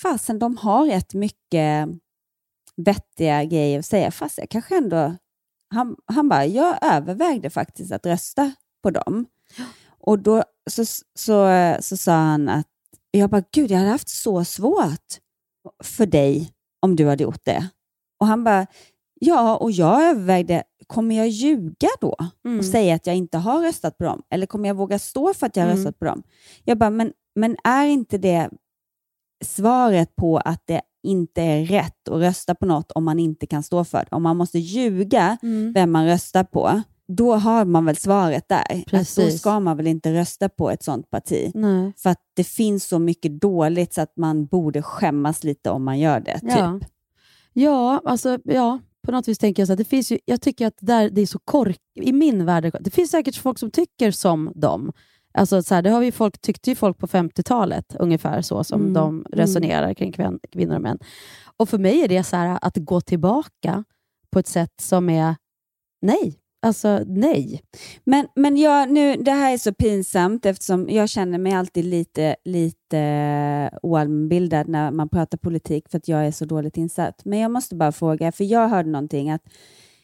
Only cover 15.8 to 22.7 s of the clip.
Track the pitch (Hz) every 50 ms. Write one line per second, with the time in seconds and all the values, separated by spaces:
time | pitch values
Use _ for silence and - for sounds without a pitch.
15.8 | - - - - 220 175 156 147 139 139 139 143 165 - _ _ _ _ _ -
16.8 | - 190 175 156 151 147 139 143 147 - 160 - - 131 - - 175 185 _ _
17.8 | _ _ _ _ _ _ _ - 208 214 220 240 226 226 202 190 196 - _ -
18.8 | - _ _ _ _ _ _ - 240 330 339 254 233 220 220 - - 233 196 175
19.8 | 165 160 214 285 320 349 311 214 180 185 185 180 170 170 170 151 - _ _ _
20.8 | - - - 233 226 226 220 220 220 233 214 214 262 302 311 226 170 160 - -
21.8 | 285 392 523 - - 143 - - 165 175 _ _ - 247 233 208 196 190